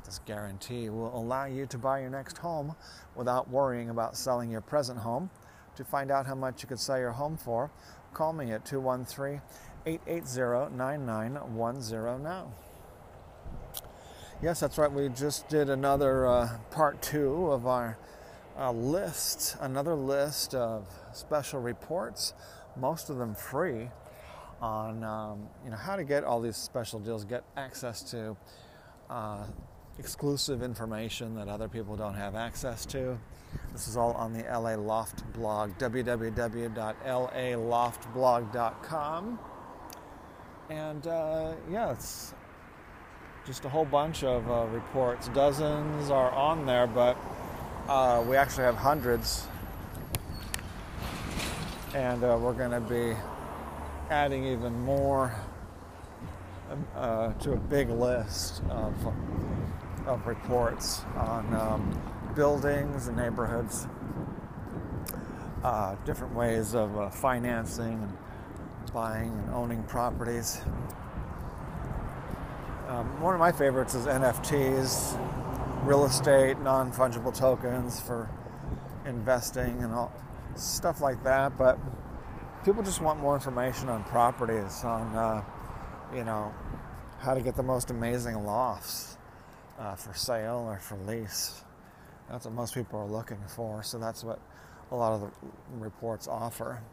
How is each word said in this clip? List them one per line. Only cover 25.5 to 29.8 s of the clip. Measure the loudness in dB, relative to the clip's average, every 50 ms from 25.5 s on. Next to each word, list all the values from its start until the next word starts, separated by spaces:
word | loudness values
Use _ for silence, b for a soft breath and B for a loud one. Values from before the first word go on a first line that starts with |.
| -16 -14 -12
you | -10
know, | -10
how | -8 -6 -4 -4
to | -4 0
get | 2 2 2
all | 4 2 0 0
these | 0 -2 -4
special | -4 -8 -6 -4 -6 -6 -4 -6 -6
deals, | -6 -4 -4 -4 -4
get | -6 -6 -8 -8 -8 -10
access | -10 -10 -8 -10 -8 -8 -8 -8 -8 -10 -10
to, | -8 -6 -6 -6 -8 -10 B B B B B B B B B B B B -14 -10
uh, | -8 -6 -6 -6 -6 -8 -8 -10 -10 -12 -14 -16 -18 -20